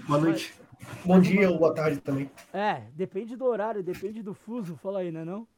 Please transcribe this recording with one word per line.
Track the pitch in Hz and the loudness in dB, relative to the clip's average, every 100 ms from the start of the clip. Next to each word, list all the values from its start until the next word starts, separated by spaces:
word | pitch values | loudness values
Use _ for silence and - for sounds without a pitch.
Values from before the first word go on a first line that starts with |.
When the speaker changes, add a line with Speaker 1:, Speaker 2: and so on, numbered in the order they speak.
| - | 0
Speaker 1:
boa | 147 | 2
noite. | 160 160 - - - - | 4 2 -4 -14 -20 -20
Speaker 2:
Mas, | - - | -16 -6
Speaker 1:
Bom | 180 185 | 6 8
Speaker 2:
mas | - | 8
Speaker 1:
dia | 196 | 6
Speaker 2:
uma | 190 | 4
Speaker 1:
ou | 165 | 4
boa | 160 | 2
tarde | 156 156 139 | 4 0 -2
também. | - 139 139 - - | -4 -4 -6 -12 -10
Speaker 2:
É, | 190 208 151 110 | -4 -2 -4 -8
depende | 151 185 190 226 240 | -10 -8 -8 -10 -4
do | |
horário, | 262 220 214 208 | -2 0 -2 -4
depende | 175 180 190 220 | -6 -6 -8 -10
do | 208 | -12
fuso. | 185 - 240 175 156 | -12 -10 -8 -8 -8
Fala | - 196 | -6 -6
aí, | 180 | -6
né, | 160 | -8
não? | 160 202 226 | -8 -10 -12